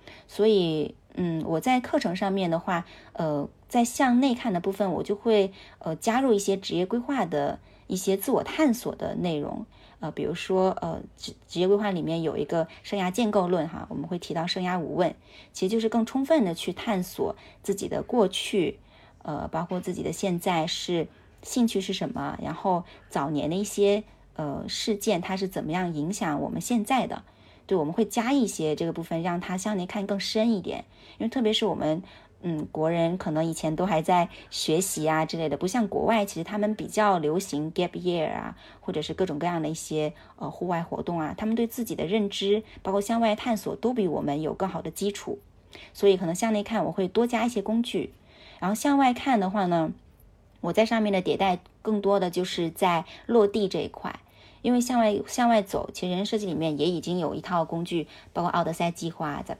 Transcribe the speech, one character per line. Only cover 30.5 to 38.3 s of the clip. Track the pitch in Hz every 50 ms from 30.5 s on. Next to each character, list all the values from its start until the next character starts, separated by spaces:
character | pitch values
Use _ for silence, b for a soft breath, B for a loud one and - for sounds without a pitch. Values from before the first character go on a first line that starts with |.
| 226
一 | 185
点。 | - - - - - B B B B B B
因 | B 214
为 | 226
特 | - 269
别 | 233 214
是 | 220 - 226
我 | 196 160
们， | - - 151 156 175 185 B B B B B B -
嗯， | - 175 165 151 156 -
国 | - 160 156 160
人 | 170 170 165 165 180
可 | 185 - 175
能 | 156 156 165
以 | 165 165
前 | - - 156 156
都 | 147 175
还 | 196 165 156 160
在 | - - - - B B B B B
学 | - - - - 156 170
习 | 185 - - 156 151 156
啊 | 156 156 160
之 | 156 -
类 | 165 165 151
的， | 151
不 | 143 170
像 | 185 - 247 220
国 | 190 - 143 143
外， | 185 233 220 202
其 | 208 -
实 | 160 165
他 | - 202 214
们 | 208 214 214
比 | - 156
较 | 170 - 214 214 208 190
流 | 170 151 147 156 185
行 | 185 - 143 147 151 160 165
gap | - 180 175
year | - 170 175 180 175 170 156 -